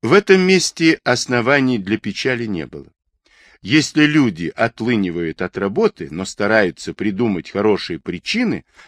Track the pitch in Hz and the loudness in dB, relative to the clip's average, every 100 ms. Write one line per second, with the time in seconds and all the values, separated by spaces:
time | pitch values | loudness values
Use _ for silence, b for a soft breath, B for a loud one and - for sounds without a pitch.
0 | 113 180 208 185 185 190 - - 165 160 | 4 2 6 4 6 4 2 0 0 2
1 | - 123 - 123 113 143 131 120 92 107 | 0 -2 0 -2 2 2 2 0 -2 -4
2 | 107 95 127 123 113 90 67 71 69 _ | -4 -4 -4 -4 -4 -6 -8 -12 -18 _
3 | _ _ _ b b b 92 147 139 151 | _ _ _ b b b 0 2 2 2
4 | 151 151 127 82 82 - 113 - 113 117 | 4 4 2 0 -8 -2 -2 -2 -2 0
5 | 95 85 85 78 92 - 98 113 220 - | 0 -2 -6 -6 -8 -4 -4 0 -2 -2
6 | 76 78 95 - 104 110 95 - - - | -12 -8 -10 -4 0 2 2 -4 -12 -6
7 | 101 95 120 92 - 98 107 98 - 82 | -4 -2 -2 -2 -4 -2 0 0 -2 -10
8 | - 87 - 220 240 98 - b | -8 -10 -4 -2 -2 -2 -8 b